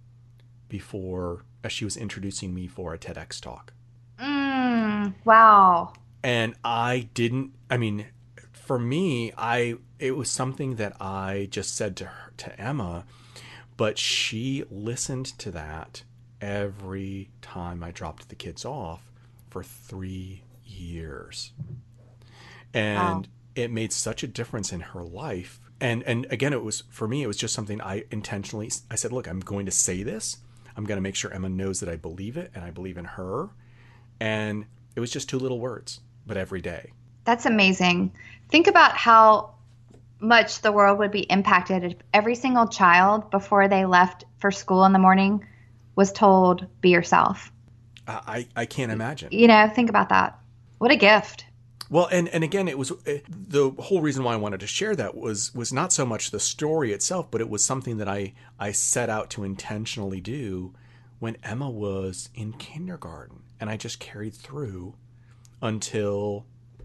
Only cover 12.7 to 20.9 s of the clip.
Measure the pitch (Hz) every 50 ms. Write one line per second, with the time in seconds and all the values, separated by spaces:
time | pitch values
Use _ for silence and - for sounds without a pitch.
12.7 | 151 135 98 87 85 85 - - - - - - - - - - - - - -
13.7 | _ - 113 107 - - - - - - - - 113 110 123 135 135 131 - -
14.7 | - 98 104 117 120 - - - 131 127 131 - - - - 104 87 80 76 76
15.7 | 80 80 - - - - - _ _ _ - _ _ - 104 101 101 101 101 101
16.7 | 98 101 98 92 95 98 95 98 98 98 95 - - - - - - 90 87 87
17.7 | 87 87 85 87 87 - - 78 73 - - - - - - 87 76 - - 120
18.7 | 147 139 95 82 82 - - - - _ - _ _ - - - - 92 90 -
19.7 | - - - - 101 95 92 95 92 92 92 92 95 92 - _ - - _ -
20.7 | 95 92 87 85